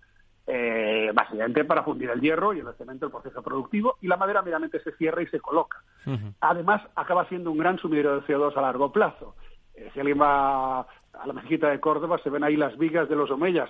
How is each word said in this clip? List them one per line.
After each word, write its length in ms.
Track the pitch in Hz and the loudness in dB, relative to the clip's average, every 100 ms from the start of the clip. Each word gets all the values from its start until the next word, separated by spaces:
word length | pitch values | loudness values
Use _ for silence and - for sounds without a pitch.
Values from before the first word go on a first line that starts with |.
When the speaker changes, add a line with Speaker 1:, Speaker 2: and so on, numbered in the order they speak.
| _ _ _ _ - | _ _ _ _ -6
Speaker 1:
eh, 640 | 131 117 113 110 110 110 | -2 0 0 0 2 2
básicamente 500 | 113 - 107 113 123 | 2 2 0 0 2
para 200 | 151 160 | 2 2
fundir 260 | 135 123 127 | 0 -4 -4
el 120 | 120 | 0
hierro 340 | 143 160 202 180 | 0 2 0 0
y 40 | |
el 140 | 120 - | -6 -14
cemento 300 | 123 131 147 | -16 -10 -10
el 60 | |
proceso 320 | 127 131 127 | -10 -14 -12
productivo, 540 | 123 135 123 208 233 - | -6 -6 -2 0 0 0
y 60 | 185 | 0
la 100 | 180 | 2
madera 240 | 196 208 | 2 0
meramente 380 | 180 160 160 156 | 0 -2 -4 -6
se 120 | 160 | -8
cierra 280 | - 160 165 | -2 -2 0
y 60 | 165 | -4
se 120 | 131 | -6
coloca. 380 | - 156 - - _ _ 143 | 0 0 0 -6 _ _ -6
Speaker 2:
Ujú. 260 | 123 104 - | -6 -6 -2
Speaker 1:
Además, 400 | 156 175 170 208 - - | 0 2 2 0 -2 -8
acaba 320 | 160 180 180 | 0 0 0
siendo 240 | 180 170 | -4 -4
un 80 | 156 | 0
gran 180 | 170 185 | 0 0
sumidero 420 | 165 151 143 143 | 0 2 2 0
de 60 | 143 | 0
C 100 | 143 | 0
O 40 | |
dos 180 | 147 139 | 2 2
a 40 | |
largo 300 | 135 127 139 | 0 0 0
plazo. 440 | 208 190 - - - - - - - | 2 2 0 -14 -18 -20 -20 -20 -20
Eh, 160 | 107 | -14
si 60 | 139 | -4
alguien 200 | 139 143 | 0 4
va 600 | 147 139 139 135 131 131 | 4 4 2 0 -2 -4
a 480 | 123 - _ - 139 | -6 -14 _ -14 -12
la 60 | |
mezquita 360 | 127 - 156 151 | -12 -4 0 2
de 100 | 139 | 2
Córdoba, 400 | 156 151 160 170 | 0 0 0 -2
se 80 | 143 | -2
ven 120 | 143 | 0
ahí 120 | 147 151 | 2 2
las 200 | 143 127 | 0 0
vigas 280 | 165 165 143 | 0 2 2
de 80 | 151 | 0
los 140 | 135 | 0
omeyas, 400 | 135 180 170 | 0 0 0